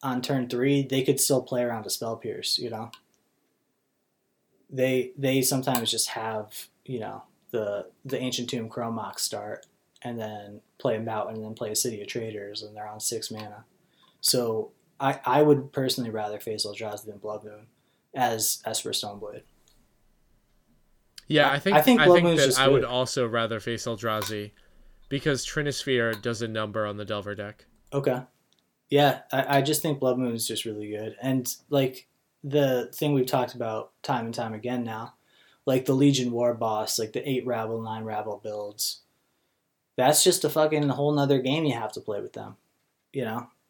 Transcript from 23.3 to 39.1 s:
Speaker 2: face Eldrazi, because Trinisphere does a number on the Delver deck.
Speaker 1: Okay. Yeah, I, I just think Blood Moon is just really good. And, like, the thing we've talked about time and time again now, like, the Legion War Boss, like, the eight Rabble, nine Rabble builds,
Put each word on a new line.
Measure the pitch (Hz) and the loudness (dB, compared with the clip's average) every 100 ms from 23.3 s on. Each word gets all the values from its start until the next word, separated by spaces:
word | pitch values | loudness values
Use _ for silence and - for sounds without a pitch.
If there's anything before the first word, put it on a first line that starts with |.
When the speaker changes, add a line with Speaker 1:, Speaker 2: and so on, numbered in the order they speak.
| 117 113 110 | 0 0 -2
Speaker 2:
face | 113 117 | -4 -6
Eldrazi, | - 113 113 107 104 107 104 - _ - - - - | -4 -4 -2 -2 -2 -6 -8 -14 _ -20 -20 -20 -6
because | 139 156 131 | -2 0 0
Trinisphere | - - 143 131 - 127 117 107 | -2 -4 -2 -4 0 2 2 0
does | 117 113 | -4 -4
a | 117 | -4
number | 110 107 107 107 | -4 -4 -4 -4
on | 104 | -6
the | |
Delver | 104 104 101 | -6 -6 -6
deck. | 104 101 104 _ _ _ | -8 -10 -12 _ _ _
Speaker 1:
Okay. | 139 139 123 - _ _ _ _ _ _ | -2 0 -2 -4 _ _ _ _ _ _
Yeah, | 139 143 - - | 6 6 4 0
I, | 131 131 139 | 0 4 4
I | |
just | 131 147 | 4 0
think | 165 143 | 0 0
Blood | 127 123 | 2 2
Moon | 127 | 0
is | 117 - | -2 -4
just | 110 | -4
really | 113 104 104 | -6 -8 -8
good. | 104 110 - | -8 -8 -6
And, | 135 131 123 - _ | -2 0 -2 -8 _
like, | 143 131 131 - _ _ _ | 2 2 -2 -16 _ _ _
the | 143 147 139 127 120 | -2 2 4 2 -2
thing | - 151 | -2 2
we've | 139 127 | 2 2
talked | 131 123 | 2 0
about | 120 117 110 - _ | -4 -6 -6 -8 _
time | - 127 113 | -4 -4 -2
and | |
time | 117 113 | -6 -6
again | 110 123 123 | -6 -4 -4
now, | 117 110 117 - _ _ _ _ | -4 -8 -10 -16 _ _ _ _
like, | - 131 | 0 2
the | 131 | 4
Legion | 131 143 135 123 | 6 6 6 2
War | 117 120 | 2 0
Boss, | 113 113 107 110 - | 2 0 0 -2 -2
like, | 110 | -2
the | 135 143 | -4 -2
eight | 127 120 | -2 -2
Rabble, | 117 110 113 | -2 -2 -4
nine | 110 110 | -6 -6
Rabble | 110 107 107 104 | -6 -6 -6 -8
builds, | 110 104 104 107 - - _ | -8 -8 -8 -6 -6 -6 _